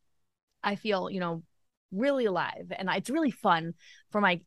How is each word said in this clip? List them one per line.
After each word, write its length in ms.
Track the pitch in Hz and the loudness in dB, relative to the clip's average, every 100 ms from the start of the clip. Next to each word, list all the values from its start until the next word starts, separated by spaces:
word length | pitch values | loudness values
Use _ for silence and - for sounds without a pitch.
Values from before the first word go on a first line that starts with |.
| _ _ _ _ _ - | _ _ _ _ _ -6
I 120 | 208 202 | -4 -4
feel, 340 | 214 190 180 | -2 -2 -2
you 100 | 190 | -4
know, 240 | 175 165 - _ _ _ - | -4 -6 -10 _ _ _ -10
really 340 | 190 277 269 220 | -2 0 2 2
alive. 460 | 175 127 - 175 - | 0 -2 -6 -10 -6
And 140 | 190 | -2
I, 80 | 175 | -2
it's 120 | - | 0
really 220 | 302 302 | 0 0
fun 420 | - 202 165 165 - - - _ | 2 2 4 2 -10 -16 -20 _
for 80 | 214 | 2
my, 220 | 202 175 | 2 2